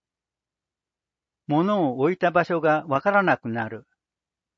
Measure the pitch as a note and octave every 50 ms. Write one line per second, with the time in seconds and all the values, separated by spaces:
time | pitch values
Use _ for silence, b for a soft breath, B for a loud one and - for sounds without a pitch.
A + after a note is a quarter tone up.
0 | _ _ _ _ _ _ _ _ _ _ _ _ _ _ _ _ _ _ _ _
1 | _ _ _ _ _ _ _ _ _ - D3 D3+ E3+ G3+ G#3 G3+ E3+ C3+ B2 B2+
2 | C3+ E3 F#3 - - F3 E3 F3 D#3+ - F3+ E3 D#3 D#3 D3+ D#3 D#3+ E3 C3+ C3+
3 | - G3+ G3 G3+ F#3+ E3+ C3+ - - A#2 A2+ A#2 A2+ A2 A2 G#2+ - _ _ _
4 | _ _ _ _ _ _ _ _ _ _ _